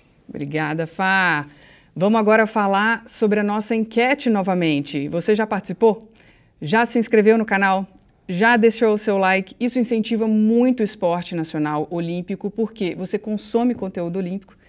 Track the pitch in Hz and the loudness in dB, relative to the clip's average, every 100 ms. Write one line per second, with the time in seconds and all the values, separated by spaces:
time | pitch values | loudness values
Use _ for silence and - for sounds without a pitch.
0 | _ _ - - 143 151 151 160 160 - | _ _ -16 -10 -6 -4 -4 -4 -6 -4
1 | 190 190 180 151 143 - - - _ - | 0 2 2 0 -4 -14 -20 -20 _ -2
2 | 196 226 208 220 214 220 202 196 214 226 | 2 2 4 4 4 2 0 2 0 -2
3 | 226 - 220 208 208 208 208 226 220 233 | -6 -2 0 2 0 -2 -2 -2 0 0
4 | 247 285 254 208 190 180 165 143 143 151 | 2 2 0 0 2 0 2 0 -2 -6
5 | 143 165 170 214 214 202 - 180 226 196 | -4 -4 0 0 0 -4 -6 2 2 2
6 | - _ - _ _ - 151 226 233 233 | -6 _ -20 _ _ -12 -2 0 2 0
7 | 220 220 208 226 220 196 196 190 190 - | 0 2 4 4 2 0 0 0 -4 -14
8 | _ _ - 175 226 240 226 214 226 214 | _ _ -8 0 2 4 4 4 2 2
9 | 214 196 190 190 185 - 240 254 226 226 | 0 0 2 2 -2 -6 -4 -2 0 0
10 | 214 220 220 214 214 233 254 254 208 214 | 0 0 2 2 4 4 4 2 -2 -2
11 | 175 175 170 175 160 156 151 151 151 170 | -2 -2 -4 -6 -6 -4 -2 -2 -4 -6
12 | 170 175 175 190 202 - 214 220 180 - | -6 -6 -6 -8 -8 -4 -6 -4 -6 -6
13 | 185 202 214 208 - 233 247 240 190 190 | -6 -6 -6 -8 -6 -4 -2 -4 -8 -8
14 | 170 185 175 196 - _ | -6 -6 -6 -8 -12 _